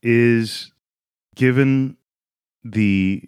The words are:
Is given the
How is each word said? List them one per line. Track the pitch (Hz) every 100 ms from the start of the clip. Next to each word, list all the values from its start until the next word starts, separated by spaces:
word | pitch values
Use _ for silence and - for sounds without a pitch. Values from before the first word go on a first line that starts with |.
Is | 113 117 120 117 113 - - _ _ _ _ _ _
given | - 127 127 135 135 131 - _ _ _ _ _ _
the | 120 104 104 98 95 98